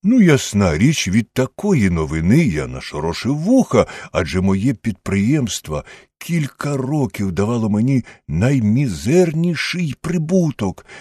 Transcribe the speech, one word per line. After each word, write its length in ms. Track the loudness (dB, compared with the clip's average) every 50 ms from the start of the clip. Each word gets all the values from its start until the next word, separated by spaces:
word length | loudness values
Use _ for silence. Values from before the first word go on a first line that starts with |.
Ну, 180 | 2 4 4 6
ясна 580 | 6 6 6 4 2 -2 0 2 2 2 4 4
річ, 300 | 2 2 2 0 -2 0
від 240 | 0 0 0 _
такої 580 | _ -4 -4 -4 _ -6 0 0 2 2 2 2
новини 540 | 2 0 -2 -2 -2 -2 2 4 4 4 4
я 220 | 2 0 -2 -6
нашорошив 680 | -6 -10 -12 -14 -10 -8 -6 -4 -4 -6 -4 -4 -4 -4
вуха, 500 | -2 0 2 2 2 2 4 2 2 2 2 -4 -18 -18 -6
адже 280 | -4 -4 -4 -2 -2 0
моє 340 | 0 0 0 0 0 -2 -2
підприємство 1080 | -2 -4 -6 -6 -6 _ -4 -2 0 2 2 2 0 0 -2 -6 -8 _ -8 -8 -8 -8 -12 -20 -20 _ _ _ _
кілька 580 | -8 -4 -2 -2 -2 -4 -8 _ -6 -4 -4
років 560 | -4 -4 -2 -2 -2 -2 -2 -4 -4 -4 -4
давало 380 | -2 -2 -2 0 0 0 0 0
мені 340 | 0 0 2 2 2 0 -2 -4 -20 _ _ -6
наймізерніший 1700 | -2 0 2 2 2 2 2 2 2 2 0 -2 -4 -4 -2 2 2 4 2 2 0 -2 -2 -2 -2 -4 -6 -6 -4 -4 -4 -6 -6 _
прибуток, 840 | -6 -4 -4 -4 -2 0 2 2 2 0 -2 -2 -6 -6 -6 -8 -18 -20 -20 -20